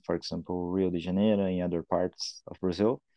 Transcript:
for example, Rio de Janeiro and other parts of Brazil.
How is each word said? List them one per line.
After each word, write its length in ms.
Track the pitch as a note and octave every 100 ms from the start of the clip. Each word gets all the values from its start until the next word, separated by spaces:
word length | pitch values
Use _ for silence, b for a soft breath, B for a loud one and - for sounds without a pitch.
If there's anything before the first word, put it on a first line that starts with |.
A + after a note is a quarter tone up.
| -
for 80 |
example, 560 | E2+ - E2+ E2 F2+ F2
Rio 180 | F#2+ F#2
de 100 | F2
Janeiro 460 | F2 F#2 G#2+ G2+
and 180 | F#2+ F2+
other 200 | F2 E2+
parts 580 | - F2+ F2+ - - - -
of 100 | -
Brazil. 440 | F#2 F2+ G#2+ C3+ _